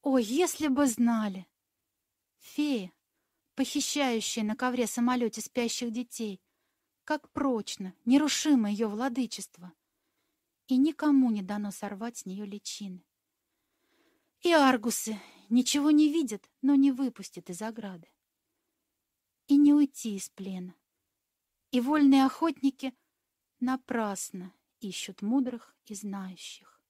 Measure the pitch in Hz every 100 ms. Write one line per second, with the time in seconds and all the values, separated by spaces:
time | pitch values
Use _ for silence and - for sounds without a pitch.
0 | 294 262 208 262 359 - 302 262 285 226
1 | 233 226 214 190 180 _ _ _ _ _
2 | _ _ _ _ - - 294 254 180 _
3 | _ _ _ _ _ - 262 294 - 294
4 | 269 226 - - 208 214 254 254 226 -
5 | 240 254 233 220 - - 233 - 240 226
6 | 240 - 220 190 _ _ _ _ _ _
7 | - 302 _ - 269 233 - - 190 -
8 | 233 269 294 - 320 269 208 208 220 208
9 | 262 240 240 - - _ 175 _ _ _
10 | _ _ _ _ _ _ _ 254 294 302
11 | 302 277 254 208 185 208 208 - 202 196
12 | 233 233 - 190 208 202 - - 202 180
13 | _ _ _ _ _ _ _ _ _ _
14 | _ _ _ _ 349 330 269 254 226 -
15 | - 214 - - _ 240 254 294 294 302
16 | 302 320 269 208 _ _ 269 285 277 254
17 | 269 - 190 - 175 175 214 226 208 180
18 | 165 _ _ _ _ _ _ _ _ _
19 | _ _ _ _ _ 285 294 294 285 -
20 | 226 196 - - 196 185 180 - _ _
21 | _ _ _ _ _ _ _ 247 240 302
22 | 285 269 269 - 330 311 269 - 262 -
23 | _ _ _ _ _ _ 247 262 - 240
24 | 214 196 - 190 180 _ _ _ 208 180
25 | - 185 208 262 247 240 - _ _ 202
26 | 208 196 190 180 - - _ _ _